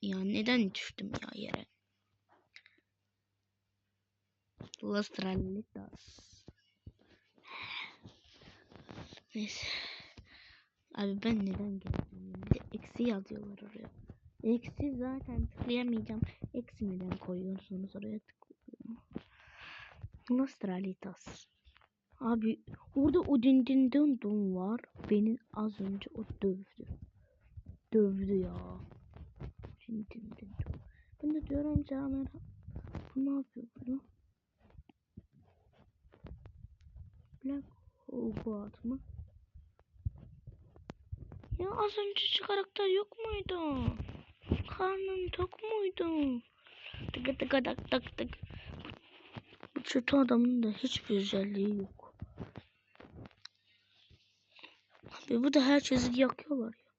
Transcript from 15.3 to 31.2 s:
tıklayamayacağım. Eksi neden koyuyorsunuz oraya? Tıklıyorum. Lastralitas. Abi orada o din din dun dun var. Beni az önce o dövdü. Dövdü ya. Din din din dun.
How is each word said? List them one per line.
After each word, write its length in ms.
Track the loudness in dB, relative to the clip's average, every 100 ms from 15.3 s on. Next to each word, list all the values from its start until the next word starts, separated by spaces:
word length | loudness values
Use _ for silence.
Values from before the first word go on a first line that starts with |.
| -2 -2
tıklayamayacağım. 760 | -2 -2 0 2 0 -2 0 0 0 -8
Eksi 360 | -6 -8 -4 -4
neden 280 | -2 -4 -6
koyuyorsunuz 800 | -4 -4 -4 -6 -6 -8 -8 -8
oraya? 240 | -8 -8
Tıklıyorum. 840 | _ _ _ -20 -20 -16 -12 -14 -12 -14 -14 _ -20 -20 -18 -16 -18 -16 -16 -16 0
Lastralitas. 1120 | 2 2 -2 -4 -2 -4 -6 -10 -12 -14 -16 -20 _ -20 _ _ _ _ -6
Abi 400 | 0 2 2 0 -6 -16 -4 4
orada 240 | 6 6
o 240 | 6 6
din 220 | 8 8 8
din 260 | 6 6
dun 300 | 6 6 4
dun 340 | 2 2 2 0
var. 260 | 0 -2 -4 -12 2
Beni 280 | 4 6 2 _
az 260 | -4 -4 -2
önce 300 | -4 -4 -8 -10
o 80 | -10 -2
dövdü. 440 | 0 0 -6 -16 -12 -12 -14 _ -20 _ _ -18 -16 -20 _
Dövdü 420 | 4 6 4 0 0
ya. 200 | 0 -4 -8 -12 -14 -18 -20 -18 -18 -12 -12 -10 -16 -16 -10
Din 200 | -8 -8
din 180 | -12 -14 -16
din 120 | -16 -6 -6
dun. 140 | -6 -12 -20 -20 -6